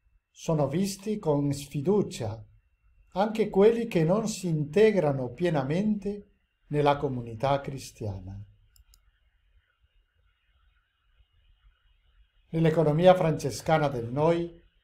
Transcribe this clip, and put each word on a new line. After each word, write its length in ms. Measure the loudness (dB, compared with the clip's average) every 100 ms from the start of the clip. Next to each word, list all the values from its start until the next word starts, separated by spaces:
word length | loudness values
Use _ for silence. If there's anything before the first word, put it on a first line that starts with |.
| _ _ _
Sono 380 | _ -4 0 0
visti 520 | 0 -4 -4 -6 -4
con 320 | 0 0 0
sfiducia 920 | -4 -6 -4 0 0 0 -4 -8 -8 -14 _ _ _ _ _ _
anche 360 | -2 -2 0 0
quelli 380 | 4 4 4 0
che 160 | 0
non 240 | 2 0 -2
si 200 | -6 -4
integrano 840 | -4 -2 4 4 4 0 -2 -6
pienamente 1040 | -4 -2 0 -2 -2 -2 -2 -6 -10 -14 _ _ _ _
nella 300 | 0 2 2
comunità 640 | -2 -6 -10 -6 -2 -2
cristiana. 800 | -4 -12 -14 -12 -10 -10 -12 -16 -18 _ _ _ _ _ _ _ _ _ _ _ _ _ _ _ _ _ _ _ _ _ _ _ _ _ _ _ _ _ _ _ -20 _ _ _ _ _ -20 _ _
Nell'economia 680 | 0 2 4 2 6 6 6
francescana 720 | 4 0 -4 -6 0 0 0
del 240 | -2 -6
noi 520 | 0 2 2 -2 -10 _ _